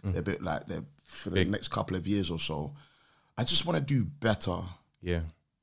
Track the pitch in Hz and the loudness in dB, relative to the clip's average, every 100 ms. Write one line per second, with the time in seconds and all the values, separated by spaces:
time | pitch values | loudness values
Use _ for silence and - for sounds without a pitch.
0 | 101 90 87 87 90 76 - 80 - - | -2 -2 -2 -4 -4 -4 -6 -10 -10 -16
1 | - - - 95 90 104 - 104 - 90 | -16 -10 -2 2 2 0 -2 -2 -2 -2
2 | 85 101 87 80 - 78 73 71 - _ | 0 0 0 -2 -2 -4 -8 -12 -20 _
3 | _ _ _ - 123 - 170 165 139 135 | _ _ _ -2 4 6 6 2 2 2
4 | 95 - 113 104 - 90 92 - _ _ | 0 0 2 2 0 -2 -6 -12 _ _
5 | 90 85 80 - _ _ | -2 -2 -2 -8 _ _